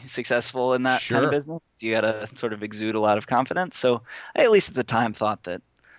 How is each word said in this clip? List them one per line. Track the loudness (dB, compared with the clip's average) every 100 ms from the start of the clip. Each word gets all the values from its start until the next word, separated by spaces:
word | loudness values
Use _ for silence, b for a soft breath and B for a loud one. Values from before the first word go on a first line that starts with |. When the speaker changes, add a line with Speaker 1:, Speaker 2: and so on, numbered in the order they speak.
| -10
Speaker 1:
successful | -8 0 0 0 -2 0
in | 2
that | 2 0
kind | 0 0
of |
Speaker 2:
Sure. | 2
Speaker 1:
business. | 0 -2 -12 _ -8
You | -2
gotta | 0 0 -2 -8 -6
sort | -6
of | -6
exude | -8 -4 -2
a | 2
lot | 2 2
of | 2
confidence. | 0 0 -2 -2 0
So | 0 0 -4 B B 2
I, |
at | 6
least | 6 4
at | -4
the |
time, | -2 0 0
thought | 0 -2 -2
that, | -8 -12 _ _ b